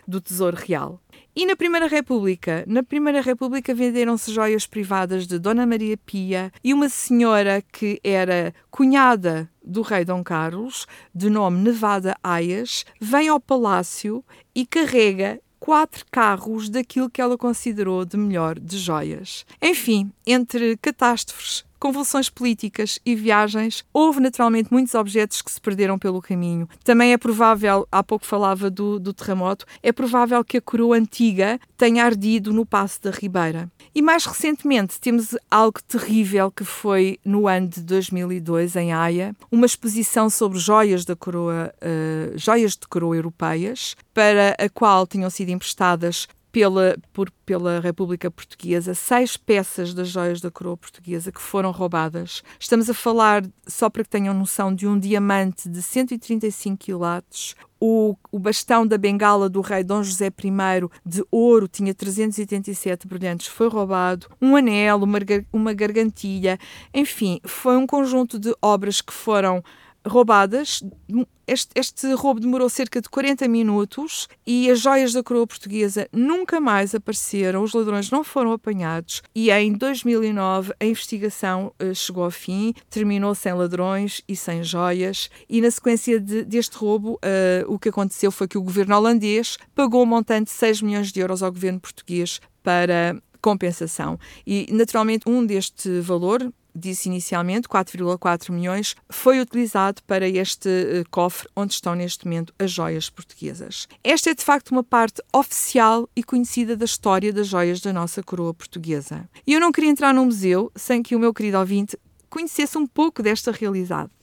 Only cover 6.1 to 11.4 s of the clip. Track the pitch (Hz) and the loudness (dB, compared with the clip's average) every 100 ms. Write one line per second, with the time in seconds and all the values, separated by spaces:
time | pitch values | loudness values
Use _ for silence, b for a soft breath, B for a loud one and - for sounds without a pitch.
6.1 | 196 190 185 185 b 247 277 285 - - | -8 -4 -4 -6 b 0 2 2 -2 0
7.1 | 240 233 208 202 196 - - 208 208 - | 2 4 4 4 0 -4 -6 -4 -2 0
8.1 | 190 185 180 170 b _ - 262 277 254 | 0 2 0 -2 b _ 2 4 6 6
9.1 | 226 180 160 160 _ - 190 214 202 175 | 4 0 -2 -6 _ -8 -6 -2 -2 0
10.1 | 180 170 165 160 180 247 - - B B | -4 -4 -4 -4 -6 -10 -12 -14 B B
11.1 | 175 202 214 | -2 0 2